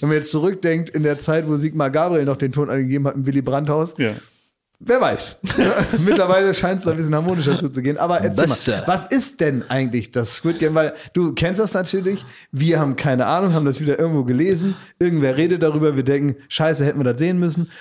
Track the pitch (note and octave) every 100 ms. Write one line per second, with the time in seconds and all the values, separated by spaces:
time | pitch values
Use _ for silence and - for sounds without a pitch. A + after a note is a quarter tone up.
0 | D3 D3+ D3+ D#3 F3 F#3+ F3 E3 E3 D#3+
1 | D3+ D3 - D#3+ D3+ D3 D#3 D#3 C#3 D3
2 | E3+ E3+ C#3 C3 C#3 C3 D3 C3 C3+ C#3
3 | C#3 C#3 C3+ C#3 C3+ C#3 D3 D3+ D#3+ -
4 | A#2+ G#2+ - _ _ _ _ _ - B3
5 | F#3 G#2 - - - - F#3+ G#3 - A3+
6 | F3 D#4 F3+ F#3 G3 F#3+ F3+ F#3+ - D#3+
7 | D#3+ D3+ E3 F3+ C#3+ C#3 D3 C3 B2+ D3
8 | E3+ F3 F3+ G2+ D#3 B2 - G#2 - F#3
9 | - C4+ B3 - D#3+ C3+ - C3 C3 A#2
10 | G#2 B2 A2+ - E3 E3 D#3 D#3 D3+ -
11 | - - E3+ - E3+ F#3+ A3 G3 F3+ F#3+
12 | F#3 G3 - - - C3+ D#3 D#3+ D3 C3
13 | D3+ C3 A2+ D#3+ G3 E3 D3 C3 D3+ C#3
14 | E3 D#3 B2 B2 F3 F#3 F#3+ F#3 - -
15 | F3 E3 C#3 C3 E3 F3 D#3+ D3+ D3+ C3+
16 | C3 C#3 C#3+ C3 - - D#3+ D3+ C#3+ C#3+
17 | B2+ A#2+ E3 F3+ F3 D#3 E3+ -